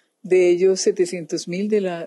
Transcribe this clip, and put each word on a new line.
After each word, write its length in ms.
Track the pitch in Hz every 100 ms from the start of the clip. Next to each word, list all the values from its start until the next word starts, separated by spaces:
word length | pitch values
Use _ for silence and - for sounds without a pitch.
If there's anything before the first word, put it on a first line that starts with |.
| _ _
de 280 | 180 185 180
ellos 280 | 175 190 190
setecientos 680 | 214 190 175 180 156 165 -
mil 220 | 180 208
del 180 | 214 185 170